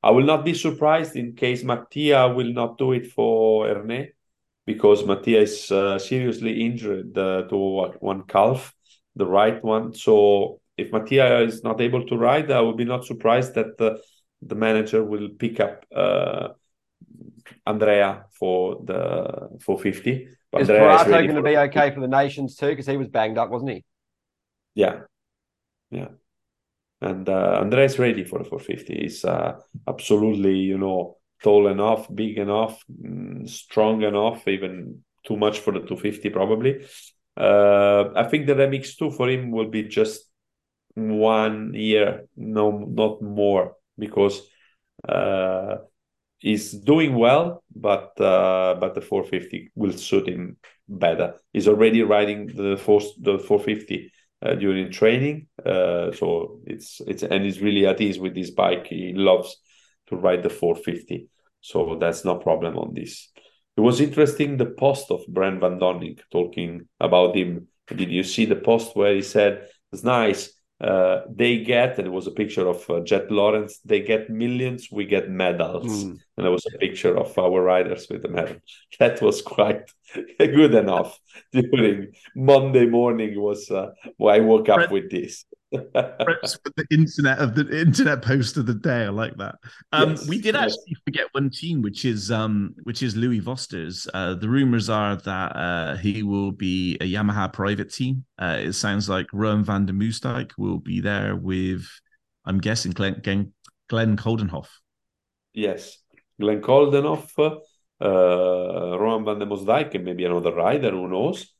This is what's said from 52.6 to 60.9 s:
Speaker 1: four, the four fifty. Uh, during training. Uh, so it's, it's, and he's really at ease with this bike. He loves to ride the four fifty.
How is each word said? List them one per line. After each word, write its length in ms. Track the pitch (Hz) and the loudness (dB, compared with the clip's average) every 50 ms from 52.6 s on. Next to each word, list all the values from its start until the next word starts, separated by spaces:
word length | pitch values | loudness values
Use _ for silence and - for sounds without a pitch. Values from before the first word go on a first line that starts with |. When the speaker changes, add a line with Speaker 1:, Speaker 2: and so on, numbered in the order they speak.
| 98 101 98 98 | -2 -2 -2 -4
Speaker 1:
four, 240 | - - 104 104 104 - - - | 2 2 2 2 2 0 -12 -6
the 200 | - 101 98 92 | -2 -2 -2 -2
four 200 | - - 104 101 | 0 0 0 0
fifty. 520 | - 107 107 107 - - 98 92 - - _ _ _ _ _ _ | 0 -2 -6 -6 -6 -8 -10 -10 -10 -12 _ _ _ _ _ _
Uh, 140 | - - 85 | -4 -4 -4
during 360 | 92 98 98 95 95 92 87 | -2 0 -2 -2 -2 -4 -6
training. 560 | 90 - 107 113 117 127 135 143 147 156 156 _ _ _ - | -4 2 2 2 4 2 0 -2 -4 -6 -12 _ _ _ -4
Uh, 460 | - 92 92 92 87 87 87 87 90 | -2 0 0 0 0 0 -2 -2 -4
so 480 | 85 - 85 85 85 85 82 82 85 - - | -4 -4 -2 -2 -2 -2 -4 -6 -12 -16 -14
it's, 360 | - - - - - - - - - | -14 -14 -14 -14 -20 -18 -16 -10 -10
it's, 160 | 98 95 95 | -8 -8 -6
and 200 | 92 - 98 98 | -2 -2 -2 -2
he's 180 | 101 95 95 | -2 -4 -2
really 240 | 98 104 101 101 98 | -2 0 2 2 2
at 160 | 95 95 - | 2 2 0
ease 180 | 107 101 95 90 | 0 -2 -2 -4
with 160 | 92 92 87 | -6 -8 -6
this 160 | 92 90 87 | -8 -10 -8
bike. 360 | - - 95 92 90 87 - - | -2 0 0 2 0 -2 -6 -10
He 260 | 85 85 92 92 90 | -10 -10 -8 -8 -4
loves 440 | 95 98 95 92 90 - - - _ _ _ _ _ _ _ _ _ _ _ | 2 4 6 6 4 4 -4 -14 _ _ _ _ _ _ _ _ _ _ _
to 80 | - | -10
ride 280 | 90 87 95 90 87 87 | -2 0 0 0 2 -2
the 60 | 104 | -4
four 260 | - - - 87 85 | -6 -2 -2 -2 -2
fifty. 520 | - - - | -2 -4 -8